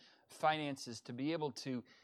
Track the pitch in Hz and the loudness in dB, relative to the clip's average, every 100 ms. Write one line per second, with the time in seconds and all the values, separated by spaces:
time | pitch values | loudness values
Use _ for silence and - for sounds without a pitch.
0 | - - _ - 156 156 147 135 127 113 | -16 -20 _ 2 4 4 0 -2 -6 -8
1 | - 123 143 165 151 120 135 127 - - | -8 -2 0 2 0 -2 -2 -4 -4 -18